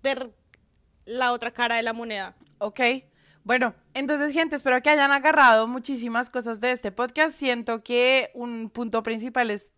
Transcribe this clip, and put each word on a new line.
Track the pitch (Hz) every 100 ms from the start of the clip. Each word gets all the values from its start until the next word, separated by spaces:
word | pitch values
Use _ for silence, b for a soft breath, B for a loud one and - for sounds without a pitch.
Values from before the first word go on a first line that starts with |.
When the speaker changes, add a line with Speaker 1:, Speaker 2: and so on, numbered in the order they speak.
Speaker 1:
ver | 269 269 262 _ _ _ _ _ _ _ -
la | 240 247
otra | 240 233
cara | 233 240 233
de |
la | 226
moneda. | 226 233 208 190 - - _
Speaker 2:
Ok. | 208 208 247 262 _ b b b
Bueno, | 208 247 247 - _
entonces, | 262 277 302 294
gente, | 285 320 294
espero | 277 254
que | 294
hayan | 302 277
agarrado | 277 277 311 262 220 226
muchísimas | 254 233 262 240 233 247
cosas | 254 233 220
de | 240
este | 247 208
podcast. | 190 247 262 320 -
Siento | 269 240 233 226
que | - 240 247 269 -
un | - 240 233 220
punto | - 233 226
principal | 220 226 240 247 240
es | 208 -